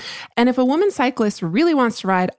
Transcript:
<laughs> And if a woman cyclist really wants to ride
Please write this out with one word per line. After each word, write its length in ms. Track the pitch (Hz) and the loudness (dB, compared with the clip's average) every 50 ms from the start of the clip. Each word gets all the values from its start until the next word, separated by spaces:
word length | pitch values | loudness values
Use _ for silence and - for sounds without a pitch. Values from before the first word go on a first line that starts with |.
| - | -12
<laughs> 300 | - - - - - - | -14 -14 -14 -16 -8 -2
And 140 | 226 240 254 | 0 2 2
if 80 | 247 262 | 2 2
a 60 | 254 | 2
woman 260 | 254 285 330 415 403 | 2 2 2 2 0
cyclist 500 | - - 254 247 254 - 220 208 - - | 0 0 -2 -2 0 0 -2 -2 -2 -4
really 320 | 185 165 165 247 330 349 311 | -4 -2 0 2 2 2 2
wants 280 | 277 247 226 214 - | 2 2 0 -2 -2
to 60 | - | -2
ride 240 | 190 190 180 185 185 - | 0 2 2 0 -2 -4